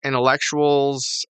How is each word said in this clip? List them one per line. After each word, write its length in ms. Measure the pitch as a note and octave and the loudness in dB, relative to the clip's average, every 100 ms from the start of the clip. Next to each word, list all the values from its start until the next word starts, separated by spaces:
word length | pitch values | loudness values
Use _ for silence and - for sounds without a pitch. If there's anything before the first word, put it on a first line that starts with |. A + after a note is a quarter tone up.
intellectuals 1200 | C#3 C3 B2+ C#3+ - D3+ D3 C#3+ C#3 C#3 C3 - - | -4 0 2 2 0 0 2 2 2 -2 -6 -8 -10